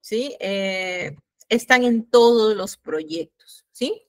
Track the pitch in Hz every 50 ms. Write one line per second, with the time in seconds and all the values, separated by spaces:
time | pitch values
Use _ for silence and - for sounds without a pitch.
0 | _ - 214 226 254 285 247 - - 190 196 196 196 190 190 190 185 185 180 180
1 | 175 156 147 - _ _ _ _ _ _ 214 240 - - 254 247 247 247 233 226
2 | 220 _ - 240 233 233 240 233 214 220 214 196 185 202 - _ _ - 156 156
3 | 156 151 160 170 160 _ _ _ _ _ - - _ _ _ - 247 285 427 453
4 | _